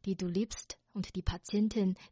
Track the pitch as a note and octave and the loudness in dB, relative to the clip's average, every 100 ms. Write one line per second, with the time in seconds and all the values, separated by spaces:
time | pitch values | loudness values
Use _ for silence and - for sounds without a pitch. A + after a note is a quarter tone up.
0 | - F#3 F3+ F3 A3+ - - - _ G#3 | -4 -2 0 0 0 -4 -12 -16 _ -6
1 | F3+ F#3 - F3+ - G3+ G#3+ A3 F#3+ F#3+ | -4 -2 -2 -2 0 2 2 4 2 0
2 | - | -4